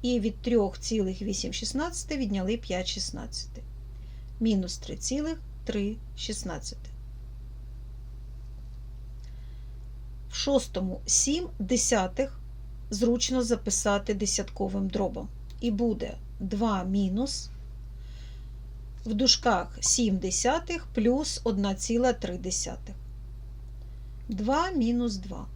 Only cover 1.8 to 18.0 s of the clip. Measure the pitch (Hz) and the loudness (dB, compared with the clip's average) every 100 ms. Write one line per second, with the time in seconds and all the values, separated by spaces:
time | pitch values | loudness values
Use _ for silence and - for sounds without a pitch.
1.8 | 330 330 - 294 233 196 185 233 - 185 | -2 -4 -4 -2 0 2 2 0 -2 -2
2.8 | 185 196 180 - - - - - - - | -2 -2 -4 -6 -8 -8 -8 -10 -12 -12
3.8 | - - - - - - 226 202 180 - | -12 -12 -12 -12 -12 0 4 4 2 -6
4.8 | - - - 269 302 320 - - - 208 | -8 -6 -2 0 0 -4 -8 -8 -4 -2
5.8 | 202 226 - - - 214 185 151 - - | -2 -4 -8 -8 -6 -4 -4 -6 -6 -10
6.8 | - - - - - - - - - - | -12 -12 -12 -12 -12 -12 -12 -12 -12 -10
7.8 | - - - - - - - - - - | -10 -10 -10 -10 -10 -10 -10 -10 -10 -10
8.8 | - - - - - - - - - - | -10 -10 -10 -10 -10 -10 -10 -10 -10 -10
9.8 | - - - - - - - 277 - 185 | -10 -10 -10 -10 -8 -2 4 4 4 -2
10.8 | 185 180 - - - 311 349 - 190 247 | -2 -2 2 4 4 2 -2 -4 2 4
11.8 | - 226 185 - 277 - - - - - | 6 4 4 0 -2 -2 -12 -12 -10 -10
12.8 | - 202 233 240 - 254 233 233 - - | -6 2 4 4 4 2 2 2 2 2
13.8 | 208 202 202 202 196 - 196 - 196 196 | 4 4 2 0 2 0 -2 -2 0 2
14.8 | 196 208 196 233 - - - - 240 202 | 0 2 0 0 -6 -8 -10 -2 0 4
15.8 | 233 214 - - - - 196 208 233 196 | 4 2 -2 -6 -10 -6 -2 2 4 4
16.8 | 185 196 190 196 269 - - - - - | 4 4 4 4 0 -2 -6 -10 -10 -10
17.8 | - - | -10 -10